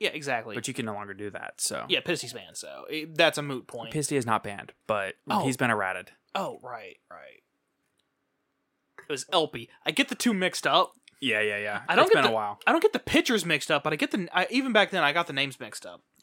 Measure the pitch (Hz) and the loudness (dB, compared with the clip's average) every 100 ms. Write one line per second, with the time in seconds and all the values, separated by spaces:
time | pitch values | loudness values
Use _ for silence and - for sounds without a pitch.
0 | 202 156 139 120 113 104 123 123 110 104 | -4 -4 -4 -4 -6 -8 -6 -6 -6 -8
1 | 101 98 104 - - - - 64 58 131 | -10 -10 -10 -10 -12 -6 -6 -4 -2 -2
2 | - 165 123 120 87 - 73 69 - 156 | -2 -6 -6 -12 -14 -14 -14 -14 -10 -10
3 | 156 160 160 151 143 131 - 120 113 151 | -4 2 2 2 -4 -8 -10 -12 -8 -4
4 | 139 143 117 107 101 101 - - - 104 | -2 0 0 0 -2 -12 -14 -10 -4 -2
5 | 95 - - 208 139 120 123 107 95 90 | -4 -6 -2 0 0 0 2 2 0 -4
6 | 92 - _ 196 165 117 127 117 95 - | -8 -20 _ -4 -4 -8 -12 -12 -14 -18
7 | - 85 67 50 _ _ _ _ _ _ | -20 -20 -20 -20 _ _ _ _ _ _
8 | _ _ _ _ _ _ _ _ _ - | _ _ _ _ _ _ _ _ _ -16
9 | - 135 - 180 151 120 113 _ 156 165 | -8 -8 0 2 2 -2 -14 _ -2 0
10 | 277 233 247 196 185 - 147 160 180 _ | 0 2 2 2 2 0 4 4 4 _
11 | _ - 131 107 104 104 104 104 - 185 | _ -4 0 2 2 0 -2 -4 2 4
12 | 370 427 127 110 104 104 - 320 427 - | 6 6 6 2 -2 -2 2 4 4 2
13 | - 302 349 220 170 151 - 147 156 151 | 2 2 4 2 2 0 2 0 0 -2
14 | 190 226 170 180 185 247 262 214 190 185 | 0 -2 0 0 2 0 4 4 4 4
15 | 143 160 170 139 139 - 113 - - 87 | 2 2 0 0 -2 -4 -12 -14 -16 -18
16 | _ _ | _ _